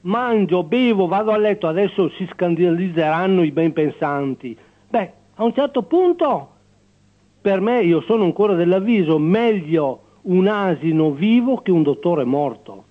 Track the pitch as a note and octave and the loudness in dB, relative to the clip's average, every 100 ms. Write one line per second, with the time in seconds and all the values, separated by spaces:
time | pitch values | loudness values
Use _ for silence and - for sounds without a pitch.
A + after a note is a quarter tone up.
0 | F3+ A3+ B3 A3+ F#3 F3+ D#3 B3 B3+ G#3 | -4 -4 0 0 2 0 0 0 2 2
1 | F3+ F#3+ A3 G#3+ G#3+ G3+ E3+ E3 G3 - | 0 0 0 2 0 0 -2 -2 -2 0
2 | F3 - F#3 - F3+ E3 F3 E3+ F#3 E3 | -4 -2 -12 -4 -2 2 2 0 -2 -2
3 | D#3 D#3+ F#3 F#3+ D#3+ C#3+ E3 D3+ D3+ - | 0 0 0 2 2 0 -2 0 -4 -2
4 | D3+ C#3+ C#3 B2+ B2+ A2+ _ _ _ A#3 | -4 -4 -4 -6 -12 -16 _ _ _ -4
5 | F#3 - _ - A3+ A#3 C#4 C#4 - E4+ | -4 -12 _ -4 -2 0 -2 -4 0 2
6 | F4+ F4 D4+ F#3+ C3+ _ _ _ _ _ | 2 2 0 -2 -6 _ _ _ _ _
7 | _ _ _ _ G3+ G3 G#3 A#3+ F3 E3 | _ _ _ _ -2 0 0 2 2 0
8 | - A3+ F#3 D#3+ G#3 F3 F3 F#3 G3+ A3+ | 2 0 0 2 0 2 2 2 2 0
9 | D#3 D#3 D#3 G3+ A#3 G#3 D3+ D#3+ C#3+ A#2+ | 2 0 2 2 2 0 -2 -2 -2 -6
10 | _ _ - F3+ F#3+ G#3 G3 D3+ D#3 D#3 | _ _ -2 2 2 0 -2 -2 0 0
11 | D#3 C#3 G3+ A#3 B3 B3+ - F3 D3 C3+ | 0 0 2 2 2 -2 0 2 2 0
12 | F3 E3 B2 C#3 C#3+ A2 - G2 G2+ | -2 -2 0 -2 -2 -6 -18 -20 -20